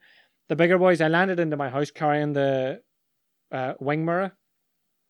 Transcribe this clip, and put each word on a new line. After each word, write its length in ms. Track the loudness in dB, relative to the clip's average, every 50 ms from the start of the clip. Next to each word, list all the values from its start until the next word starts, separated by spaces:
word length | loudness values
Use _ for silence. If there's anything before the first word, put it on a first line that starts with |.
| _ _ _ _ _ _ _ _ _ -6
The 80 | 0 2
bigger 200 | 2 4 4 4
boys, 220 | 4 4 4 4
I 80 | 2 2
landed 320 | 2 2 2 0 0 -2
into 160 | -2 -2 -2
my 140 | -4 -4 -4
house 220 | -2 -4 -4 -4
carrying 420 | -4 -2 0 0 0 0 0 0 0
the, 480 | 0 0 0 0 0 -2 -4 -6 -8 _ _ _ _ _ _ _ _ _ _ _ _ _ -12
uh, 240 | -8 -8 -6 -6 -8 -6
wing 240 | -4 -2 -2 -2 0
mirror 300 | -2 -2 -2 -2 -4 -8 _ _ _ _ _ _ _ _ _ _ _ _ _ _ _